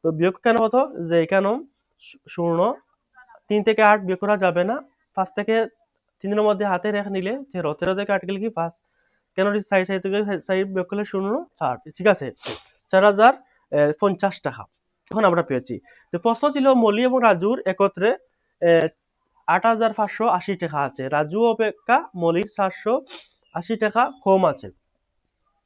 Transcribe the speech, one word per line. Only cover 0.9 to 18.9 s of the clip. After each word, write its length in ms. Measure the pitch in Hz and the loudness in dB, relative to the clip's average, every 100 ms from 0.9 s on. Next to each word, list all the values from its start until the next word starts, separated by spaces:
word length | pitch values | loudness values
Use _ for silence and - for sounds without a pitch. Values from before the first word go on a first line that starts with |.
| 214 165 | -4 -2
যে 80 | 170 | 0
এখানে 300 | 160 196 196 247 - _ _ _ | 2 0 0 -2 -8 _ _ _
শূ-, 240 | - - - | -20 -20 -14
শূন্য, 320 | - 170 165 208 294 _ _ _ _ - - - | -6 -2 2 0 -2 _ _ _ _ -20 -18 -4
তিন 120 | 208 | 0
থেকে 200 | 208 214 | 2 4
আট 180 | 214 208 | 4 4
বিয়োগ 200 | 185 185 | 0 -4
করা 160 | 202 208 | -2 0
যাবে 260 | 185 170 | 0 0
না। 120 | 185 277 - _ _ - | -2 -4 -10 _ _ -6
পাঁচ 120 | 190 - | -6 -6
থেকে 180 | 208 226 226 - _ _ _ _ | -2 -2 -2 -8 _ _ _ _
তিনের 180 | 196 208 | -4 0
মধ্যে 220 | 214 196 | 0 0
হাতের 300 | 202 180 214 | 0 -2 -2
এক 120 | 208 202 | -4 -4
নিলে 260 | 196 185 269 277 | -4 -4 -6 -8
তেরো, 180 | 185 151 | -6 -4
তেরো 180 | 151 180 | -4 -4
থেকে 180 | 190 202 | -2 -2
আট 100 | 196 | -4
গেলে 160 | 180 196 | -4 -6
কি 80 | 220 | -6
পাঁচ? 240 | 190 165 - _ _ _ _ _ - | -6 -6 -8 _ _ _ _ _ -2
কেন 100 | 202 | 0
এটি 120 | 208 | -2
চার, 180 | 202 196 | 0 0
চার 140 | 185 190 | 0 -4
থেকে 180 | 196 202 208 180 | -2 -4 -2 -6
চার 160 | - 190 | -4 -2
বিয়োগ 220 | 196 190 180 | -2 -4 -4
করলে 140 | 202 | -6
শূন্য, 260 | 208 190 196 269 - - | -6 -4 -4 -4 -8 -6
চার, 180 | 147 120 156 - | -4 -4 -10 -2
ঠিক 100 | 196 | 2
আছে? 200 | 185 131 - - - - _ _ | 2 -2 -12 -14 -14 -16 _ _
চার 120 | 190 | 4
হাজার, 280 | 208 196 233 269 _ _ _ | 4 6 6 4 _ _ _
এ, 60 | 147 147 151 | 0 0 2
পঞ্চাশ 340 | 202 185 196 - | -2 0 -4 -4
টাকা 220 | 143 110 - _ _ _ _ | -10 -10 -14 _ _ _ _
এখন 140 | 196 | 0
আমরা 180 | 196 170 | 2 2
পেয়েছি। 320 | 165 180 - 107 - _ _ | 0 -4 -6 -12 -14 _ _
তো 40 | 170 | -4
প্রশ্ন 260 | 233 233 285 | -2 0 -2
ছিল 140 | 277 269 | 2 2
মলি 280 | 254 220 208 | 4 4 2
এবং 140 | 254 254 | 0 2
রাজুর 340 | 233 175 202 262 190 | 2 2 0 -2 -2
একত্রে, 420 | 180 196 - 214 - _ _ _ _ | 0 0 0 -2 -2 _ _ _ _
এ, 80 | 175 165 160 | 2 4 2